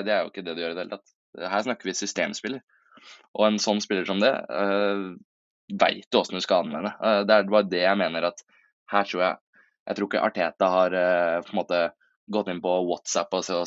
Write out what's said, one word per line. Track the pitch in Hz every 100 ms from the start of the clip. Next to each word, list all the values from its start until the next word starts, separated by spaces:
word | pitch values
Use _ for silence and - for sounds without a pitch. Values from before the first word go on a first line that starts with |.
| 98
det |
er | 101
jo | 85
ikke | - 90
det | 82
du |
gjør | 82
i | 85
det | 87
hele | 101
tatt. | _ _ _ - 92
Her | 98 117
snakker | 117 95
vi | 90
systemspiller. | 101 - 82 - 110 135 - _ _ - - - _ -
Og | 107
en | 104
sånn | 110 104
spiller | - 101 85
som | 98
det, | 113
eh, | - - 71 101 98 101 101 92 87 - _ _ _ - 101
vet | 87 - -
du | 120
hvordan | - 92
du | -
skal | 95 85
anvende. | 73 101 -
Eh, | 110 101 104
det | 107
er | 98
bare | 107 98
det | 90
jeg | 90 101
mener | 87 82 87
at | - - _ _ _ -
her | 101 98
tror | 90 90
jeg, | - _ _ _ _ -
jeg | 101
tror | 101
ikke | 104 110
Arteta | 107 85 - 95
har, | 92 92 92
eh, | 90 87 85 85 85
på |
en | 101
måte | 85 87 85 - _ _ -
gått | 104 98
inn | 87
på | 90 90 90
WhatsApp | 82 - 92 85 92
og | 87
så | 87